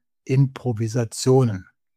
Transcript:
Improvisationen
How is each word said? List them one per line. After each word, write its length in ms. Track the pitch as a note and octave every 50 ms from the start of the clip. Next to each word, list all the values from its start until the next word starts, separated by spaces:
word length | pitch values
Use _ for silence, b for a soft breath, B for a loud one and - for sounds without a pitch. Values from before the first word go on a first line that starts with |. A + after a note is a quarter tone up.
| _ _ _ _ _
Improvisationen 1400 | - C3 C3+ C#3 C3 C3+ - - B2+ A#2 G#2 A2+ A2 A2 B2 A#2 A2+ - - - C3 B2+ C3 B2+ A#2 G2 F#2 F#2 _ _ _ _ _ _